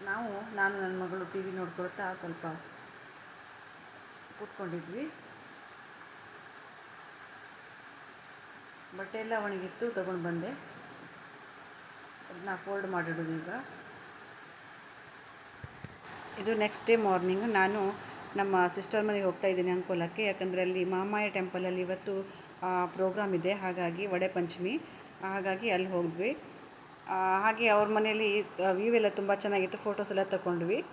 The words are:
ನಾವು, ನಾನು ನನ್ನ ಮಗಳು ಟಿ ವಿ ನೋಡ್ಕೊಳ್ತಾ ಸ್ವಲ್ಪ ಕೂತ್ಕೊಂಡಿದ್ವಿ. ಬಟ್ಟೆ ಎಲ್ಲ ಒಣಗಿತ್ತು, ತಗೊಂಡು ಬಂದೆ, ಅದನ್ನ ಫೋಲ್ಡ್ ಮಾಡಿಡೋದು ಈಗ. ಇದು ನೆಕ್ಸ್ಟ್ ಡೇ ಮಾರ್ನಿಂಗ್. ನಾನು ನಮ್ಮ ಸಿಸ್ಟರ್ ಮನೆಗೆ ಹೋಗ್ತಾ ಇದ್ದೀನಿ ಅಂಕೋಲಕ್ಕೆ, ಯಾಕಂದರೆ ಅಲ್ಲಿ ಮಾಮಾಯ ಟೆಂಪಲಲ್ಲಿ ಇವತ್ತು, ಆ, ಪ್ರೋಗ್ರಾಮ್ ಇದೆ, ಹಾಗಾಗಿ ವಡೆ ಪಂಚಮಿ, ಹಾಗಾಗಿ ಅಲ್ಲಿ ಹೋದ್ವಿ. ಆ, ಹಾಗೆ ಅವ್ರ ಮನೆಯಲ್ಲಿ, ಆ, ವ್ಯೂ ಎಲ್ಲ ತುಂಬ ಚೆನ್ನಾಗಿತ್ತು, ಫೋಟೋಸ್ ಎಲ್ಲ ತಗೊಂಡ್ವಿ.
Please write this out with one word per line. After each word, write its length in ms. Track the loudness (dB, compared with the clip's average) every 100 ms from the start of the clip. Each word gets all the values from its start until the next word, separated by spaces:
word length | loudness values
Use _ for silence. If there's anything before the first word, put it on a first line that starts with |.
ನಾವು, 520 | -2 -2 -2 -4 -4 2
ನಾನು 240 | 4 4
ನನ್ನ 220 | 0 0
ಮಗಳು 300 | -2 -2 -2
ಟಿ 60 | -4
ವಿ 120 | -4
ನೋಡ್ಕೊಳ್ತಾ 640 | -4 -4 -4 -4 -2 -4
ಸ್ವಲ್ಪ 320 | -4 -6 -6 -6 -6 -12 -16 -16 -16 -18 -18 -18 -18 -18 -18 -18 -18 -18 -18 -18 -18 -18 -12
ಕೂತ್ಕೊಂಡಿದ್ವಿ. 760 | -12 -6 -4 -4 -6 -6 -6 -8 -16 -18 -18 -18 -18 -18 -18 -18 -18 -18 -18 -18 -16 -16 -18 -18 -16 -16 -16 -16 -16 -16 -16 -16 -18 -16 -16 -16 -18 -18 -18 -16 -16 -16 -18 -18 -12 -10
ಬಟ್ಟೆ 200 | -6 -6
ಎಲ್ಲ 140 | 0 0
ಒಣಗಿತ್ತು, 460 | 0 -2 -4 -4 -2
ತಗೊಂಡು 340 | 0 -2 0
ಬಂದೆ, 240 | 0 0 -2 -6 -12 -16 -16 -16 -16 -16 -18 -18 -18 -18 -18 -18 -18 -18 -18 -16 -14
ಅದನ್ನ 180 | -8 -6 -4
ಫೋಲ್ಡ್ 220 | -2 -2 0
ಮಾಡಿಡೋದು 460 | 0 0 -2 0
ಈಗ. 160 | -2 -4 -6 -8 -14 -16 -16 -16 -16 -16 -16 -18 -18 -18 -18 -18 -18 -18 -18 -18 -18 -18 -16 -14 -14 -14 -14 -14 -14 -12 -2
ಇದು 160 | 2
ನೆಕ್ಸ್ಟ್ 320 | 4 4 2 6
ಡೇ 100 | 6
ಮಾರ್ನಿಂಗ್. 480 | 8 6 6 4
ನಾನು 680 | 6 6 6 6 2 0 -8 -12 -4 0
ನಮ್ಮ 300 | 4 6 6
ಸಿಸ್ಟರ್ 380 | 2 0 2
ಮನೆಗೆ 200 | 4 4
ಹೋಗ್ತಾ 240 | 2 4 4
ಇದ್ದೀನಿ 220 | 4 4
ಅಂಕೋಲಕ್ಕೆ, 540 | 2 2 2 2 2
ಯಾಕಂದರೆ 380 | 2 2 0 2
ಅಲ್ಲಿ 220 | 2 4
ಮಾಮಾಯ 460 | 4 2 2 2 2
ಟೆಂಪಲಲ್ಲಿ 500 | 0 0 0 0 0
ಇವತ್ತು, 480 | 0 -2 0 -2 -4 -12 -16 -4
ಆ, 240 | 0 2 2
ಪ್ರೋಗ್ರಾಮ್ 480 | 4 2 4 2
ಇದೆ, 180 | 4 4
ಹಾಗಾಗಿ 540 | 2 0 0 0 0 0
ವಡೆ 220 | 2 2
ಪಂಚಮಿ, 480 | 2 0 0 -2 -2 -4 -14 -16 -6
ಹಾಗಾಗಿ 480 | -2 0 0 0 2
ಅಲ್ಲಿ 180 | 2 2
ಹೋದ್ವಿ. 500 | 2 0 0 0 -2 -8 -16 -18 -18 -20 -16 -2
ಆ, 320 | 2 4 6
ಹಾಗೆ 280 | 4 6 8
ಅವ್ರ 200 | 8 8
ಮನೆಯಲ್ಲಿ, 540 | 6 4 4 4 4
ಆ, 280 | 0 2 4
ವ್ಯೂ 240 | 6 6
ಎಲ್ಲ 140 | 6 6
ತುಂಬ 260 | 4 2
ಚೆನ್ನಾಗಿತ್ತು, 440 | 4 4 2 2 0
ಫೋಟೋಸ್ 320 | -2 0 0
ಎಲ್ಲ 120 | 2
ತಗೊಂಡ್ವಿ. 640 | 2 2 2 2 2 0 0